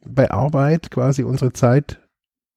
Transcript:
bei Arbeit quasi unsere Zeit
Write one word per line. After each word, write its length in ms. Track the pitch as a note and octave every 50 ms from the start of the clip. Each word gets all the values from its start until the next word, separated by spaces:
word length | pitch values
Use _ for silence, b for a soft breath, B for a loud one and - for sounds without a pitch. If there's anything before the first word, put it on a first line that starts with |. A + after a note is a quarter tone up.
| -
bei 240 | - B2 C3+ B2+ -
Arbeit 600 | - G2+ C3 D3 D3+ C3+ C#3 D3+ E3 E3 - -
quasi 320 | - B2+ B2 C#3 C3+ C#3 A#2+
unsere 280 | A#2 C3 - C3+ A#2+
Zeit 480 | - - B2+ A#2+ B2+ D3 - - - - _ _ _ _ _ _ _ _ _ _ _